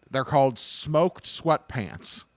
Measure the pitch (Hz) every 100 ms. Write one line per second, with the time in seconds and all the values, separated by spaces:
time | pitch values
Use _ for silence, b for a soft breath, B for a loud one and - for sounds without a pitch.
0 | _ 135 127 151 135 113 - - 147 151
1 | 180 - - - 165 156 - 131 95 -
2 | - - -